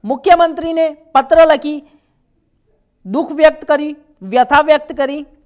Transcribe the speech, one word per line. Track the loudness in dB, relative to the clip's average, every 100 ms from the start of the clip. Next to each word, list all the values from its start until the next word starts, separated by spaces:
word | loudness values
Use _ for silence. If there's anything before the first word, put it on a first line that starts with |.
મુખ્યમંત્રીને | -6 -4 2 4 2 -2 -6 -2 -2 -4 _
પત્ર | -2 2 4 4
લખી | 2 -2 -10 _ _ _ _ _ _ _ _ _ _ _ _ -6
દુઃખ | -6 -4
વ્યક્ત | 0 0 0
કરી, | -4 -4 -4 -10 _ _
વ્યથા | -4 -2 2 2 2
વ્યક્ત | 0 0 -6
કરી. | -6 -6 -12 _